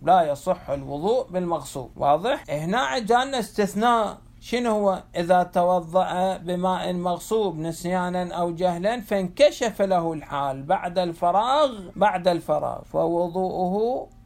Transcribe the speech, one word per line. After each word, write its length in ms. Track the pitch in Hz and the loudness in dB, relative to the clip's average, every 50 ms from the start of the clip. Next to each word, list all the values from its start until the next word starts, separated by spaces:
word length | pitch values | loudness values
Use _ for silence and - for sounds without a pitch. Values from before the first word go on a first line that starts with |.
لا 300 | - 156 180 185 165 151 | 2 4 4 6 4 2
يصح 380 | 143 - - 185 180 - - - | 0 -2 -4 -4 -4 -4 -4 -6
الوضوء 580 | - 139 135 135 139 147 156 202 233 262 - - | -6 -6 -6 -8 -6 -2 0 0 0 0 0 -2
بالمغصوب. 600 | 170 180 180 175 170 156 135 135 - 143 127 117 - - | -4 -4 -2 -2 -2 -4 -4 -6 -10 -10 -10 -10 -8 -2
واضح؟ 460 | 139 143 143 156 180 233 277 233 - - | 2 4 4 4 2 0 -2 -2 -4 -6
هنا 480 | 143 147 156 170 196 247 277 269 262 262 | -6 -4 -2 -2 0 0 0 0 -2 -2
إجانا 420 | 226 196 233 240 262 277 269 254 | 0 2 2 2 2 0 -2 -4
استثناء، 800 | 208 - - - 208 190 185 196 220 240 240 226 214 196 - - - - - - - | -4 -4 -2 -2 -2 0 0 2 2 4 4 4 2 -2 -4 -8 -16 -20 -20 -20 -8
شنو 280 | - - 240 247 240 | -6 -4 -2 0 0
هو؟ 320 | 214 214 202 196 190 170 - - - | 0 2 2 2 0 0 -4 -8 -6
إذا 280 | - 175 170 185 180 180 | -4 2 4 4 4 4
توضأ 920 | 175 - 185 175 180 185 180 170 160 165 185 180 - 160 180 185 190 185 - | 2 2 2 2 4 2 2 0 0 0 0 2 2 0 0 0 0 -2 -4
بماء 560 | 170 170 180 180 180 185 185 175 175 180 180 | -6 -6 -4 -2 0 0 0 -2 -2 -4 -4
مغصوب 680 | 175 175 180 175 170 - - 220 220 214 196 160 156 | -2 -2 -2 -2 -4 -4 -2 0 0 0 0 -2 -4
نسيانا 720 | 156 165 160 - - 180 180 185 180 180 180 180 180 175 175 | -6 -6 -6 -6 -4 -2 -2 -2 -2 -2 -2 -4 -4 -4 -4
أو 180 | 170 175 175 | -2 -2 -2
جهلا 500 | 170 160 185 180 175 175 180 208 233 254 | -2 0 0 0 0 0 -2 -2 -2 -4
فانكشف 800 | 196 - 220 196 190 180 - - 285 302 - - 269 226 190 - | -4 -2 -2 -2 -2 -2 2 4 4 4 4 2 -2 -2 0 0
له 320 | 202 190 190 175 165 165 165 | 0 2 2 2 2 0 -2
الحال 500 | 151 143 - - 139 143 139 135 135 135 | -4 -6 -6 -4 -2 -2 -2 -4 -4 -2
بعد 360 | 147 185 196 - 180 175 185 | -2 -2 -2 -2 -2 -2 -2
الفراغ، 720 | 180 175 165 - 185 175 175 196 220 247 269 294 311 277 240 208 190 175 - | -2 -2 -2 -2 0 2 2 2 2 2 4 4 4 2 0 -4 -12 -12 -2
بعد 320 | - 196 208 185 185 170 185 | 0 2 2 2 2 2 2
الفراغ، 560 | 175 170 - - 151 151 139 127 120 - - | 2 2 0 0 0 0 0 -2 -4 -8 -10
فوضوءه 1200 | - - 160 165 165 170 170 175 175 170 185 185 185 - 165 185 180 185 208 220 233 254 277 - - - - - | -6 -2 0 0 0 0 0 -2 -2 -2 -2 -2 -2 -2 -2 -2 0 0 0 0 0 0 -2 -6 -8 -14 -20 -20